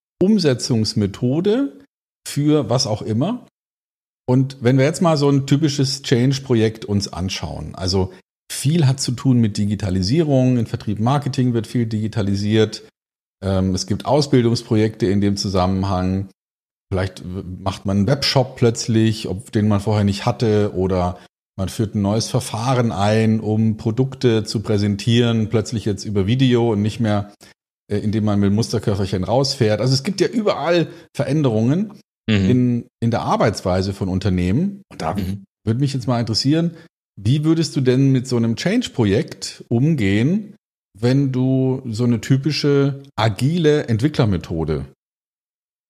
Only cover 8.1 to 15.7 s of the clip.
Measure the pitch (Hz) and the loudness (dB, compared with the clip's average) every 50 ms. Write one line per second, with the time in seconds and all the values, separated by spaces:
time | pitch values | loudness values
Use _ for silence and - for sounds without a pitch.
8.1 | - - _ _ _ _ _ - - - - 135 160 175 151 131 131 - - - | -4 -12 _ _ _ _ _ -14 -8 -4 -2 0 2 4 4 4 2 0 -2 -6
9.1 | 123 - - 135 127 120 117 107 107 110 104 101 107 98 107 95 92 95 92 95 | -4 -2 2 2 4 4 4 2 0 -2 -2 -2 -2 -2 -2 -2 -2 0 0 0
10.1 | 127 170 165 151 139 131 127 127 127 120 110 - - - - 110 101 98 110 120 | 2 2 2 2 2 2 4 2 2 0 0 -4 -6 -8 -6 -6 -4 -2 0 0
11.1 | 143 143 - 135 127 - 127 123 117 117 107 - - 123 117 110 110 107 110 107 | 0 0 -2 -2 -2 0 0 0 0 -2 -2 -2 -2 -2 -2 -2 -2 -4 -4 -4
12.1 | - 113 98 98 98 101 101 104 107 110 107 104 - - - - _ _ _ _ | -2 -2 -2 0 0 0 0 2 4 4 4 2 0 -6 -16 -20 _ _ _ _
13.1 | _ _ _ _ _ - 98 98 98 92 95 95 90 90 - - 107 98 - - | _ _ _ _ _ -8 -4 -2 0 2 2 0 0 -2 -2 -4 -6 -4 -2 0
14.1 | 127 151 143 - 143 127 117 117 117 117 - - 113 107 107 110 110 - 110 92 | 0 0 2 2 2 4 4 4 0 -2 -2 0 0 2 2 0 0 -2 -2 0
15.1 | 101 101 101 101 101 98 - 101 95 95 90 95 | 0 2 2 0 0 -2 -4 -2 0 0 0 0